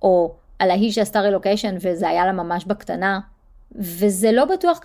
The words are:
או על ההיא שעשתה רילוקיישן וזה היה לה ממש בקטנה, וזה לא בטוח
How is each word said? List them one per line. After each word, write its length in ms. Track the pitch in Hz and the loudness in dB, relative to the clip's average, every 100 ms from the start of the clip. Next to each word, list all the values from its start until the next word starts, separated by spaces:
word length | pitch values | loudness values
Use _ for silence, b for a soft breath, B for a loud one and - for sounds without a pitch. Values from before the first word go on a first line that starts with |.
או 320 | 196 180 170 - _ - | 2 4 2 -4 _ -2
על 120 | 190 | 0
ההיא 200 | 180 220 | 2 0
שעשתה 300 | 208 208 214 | 0 0 0
רילוקיישן 540 | 202 196 196 208 214 185 | 0 0 0 -2 -2 -4
וזה 280 | 185 170 180 | -4 -2 0
היה 160 | 170 185 | 0 0
לה 60 | |
ממש 340 | 185 170 175 180 | -2 -4 -4 -4
בקטנה, 540 | 208 - 175 190 196 202 _ _ - - - | -6 -6 -4 -4 -4 -8 _ _ -20 -18 -10
וזה 560 | 185 170 202 185 220 | -10 0 0 2 2
לא 140 | 226 294 | 4 2
בטוח 340 | 370 349 339 | 2 0 0